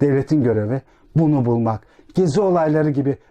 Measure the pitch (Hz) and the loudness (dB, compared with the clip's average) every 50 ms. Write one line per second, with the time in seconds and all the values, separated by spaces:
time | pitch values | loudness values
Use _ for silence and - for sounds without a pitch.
0 | 139 143 135 139 131 - 156 151 120 120 110 107 104 104 127 135 - _ _ _ | 0 0 2 0 0 0 0 0 2 2 0 0 -2 -2 -4 -6 -8 _ _ _
1 | _ _ - 156 165 151 151 139 120 120 117 117 113 113 110 104 - _ _ _ | _ _ 0 0 2 2 2 2 0 0 0 0 -2 -2 -4 -6 -10 _ _ _
2 | _ - - 180 190 160 131 202 202 190 175 170 160 156 151 156 151 156 131 139 | _ -6 -2 0 0 0 0 0 0 0 0 0 0 0 0 0 0 0 -2 -2
3 | 135 139 135 - _ _ | -2 -4 -4 -6 _ _